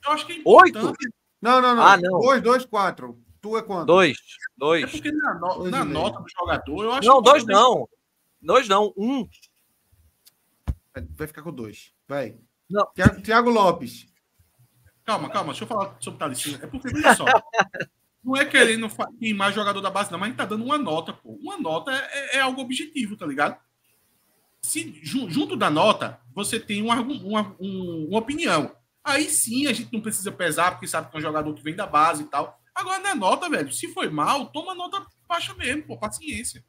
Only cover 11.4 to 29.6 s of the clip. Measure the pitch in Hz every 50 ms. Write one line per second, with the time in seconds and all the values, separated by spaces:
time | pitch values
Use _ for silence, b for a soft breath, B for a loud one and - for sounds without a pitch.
11.4 | 147 170 156 127 117 107 104 - - _ _ _ _ _ 139 143 131 113 - -
12.4 | _ _ _ _ _ _ 175 208 202 - _ - 185 196 - - 190 - 220 233
13.4 | 240 240 240 226 202 185 170 170 127 113 - - - _ _ _ _ _ _ _
14.4 | _ _ _ _ _ _ _ _ _ _ _ _ _ - 220 185 156 127 - 208
15.4 | 180 160 - - 220 208 233 214 196 196 - _ - 196 180 - 165 151 127 123
16.4 | - 147 143 139 - 135 - 127 - 254 233 294 302 302 233 - 147 131 262 -
17.4 | - - - 226 196 - _ - 175 - _ _ _ _ _ _ _ 247 262 269
18.4 | 294 294 294 294 240 226 220 226 226 214 - - 220 - - - 233 220 214 196
19.4 | 196 202 196 208 208 202 202 196 196 190 185 196 202 196 175 165 185 214 262 -
20.4 | 277 196 214 214 226 247 285 302 285 185 156 160 165 220 - - _ - 220 -
21.4 | 220 339 403 381 285 165 - 160 - 285 262 269 262 - - 277 277 247 254 269
22.4 | 269 262 262 262 269 247 254 262 330 311 - 294 240 202 208 214 190 156 139 135
23.4 | 147 165 - - _ _ _ _ _ _ _ _ _ _ _ _ _ _ _ _
24.4 | _ _ _ _ - - - 311 330 320 - - - - - 262 262 190 160 247
25.4 | 349 381 370 254 208 180 151 156 175 214 - - 127 107 - - _ - - 185
26.4 | 202 - - 226 220 - 214 202 214 226 233 262 240 247 294 233 180 190 214 214
27.4 | 208 196 - _ 185 196 190 190 185 175 170 165 156 151 190 220 220 226 285 311
28.4 | 339 262 180 160 139 120 - _ _ _ _ _ _ 320 277 285 302 370 - -
29.4 | - 233 220 254